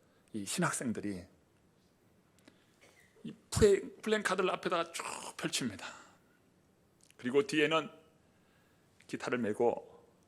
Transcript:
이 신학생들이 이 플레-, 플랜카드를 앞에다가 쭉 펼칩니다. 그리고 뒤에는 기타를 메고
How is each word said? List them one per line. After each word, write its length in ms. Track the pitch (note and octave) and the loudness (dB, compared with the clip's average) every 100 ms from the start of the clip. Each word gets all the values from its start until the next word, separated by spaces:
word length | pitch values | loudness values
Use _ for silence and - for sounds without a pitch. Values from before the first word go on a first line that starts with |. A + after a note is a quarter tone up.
| _ _ _ | _ _ _
이 120 | A2 G2 | -10 -4
신학생들이 800 | - E3+ - C3+ G2 G2+ F#2+ F2+ _ _ _ _ _ _ _ _ _ _ _ - - _ _ - - - - | -2 0 0 -4 -4 -4 -6 -10 _ _ _ _ _ _ _ _ _ _ _ -20 -20 _ _ -20 -20 -20 -16
이 100 | - - _ | -16 -16 _
플레-, 320 | - G#3+ G3 - - | 6 8 6 2 -8
플랜카드를 480 | A3 G#3+ F#3 F#3+ F#3 | -2 0 0 0 0
앞에다가 440 | F3 F#3 F3 E3+ | 0 0 -2 -2
쭉 100 | - - - - - | -6 -8 -10 -12 -8
펼칩니다. 500 | E3 - B2 F#2+ - - - - _ _ _ _ _ _ _ _ - - | -6 -4 -4 -6 -12 -14 -20 -20 _ _ _ _ _ _ _ _ -20 -8
그리고 280 | B2 C#3 - | 0 2 2
뒤에는 440 | D3+ D3 D#3+ C3+ - - _ _ _ _ _ _ _ _ _ - | 4 4 2 -2 -8 -20 _ _ _ _ _ _ _ _ _ -12
기타를 320 | - - B2 | -8 -2 0
메고 680 | G#2+ G#2+ A#2+ - - - - _ | 0 2 2 2 -4 -18 -20 _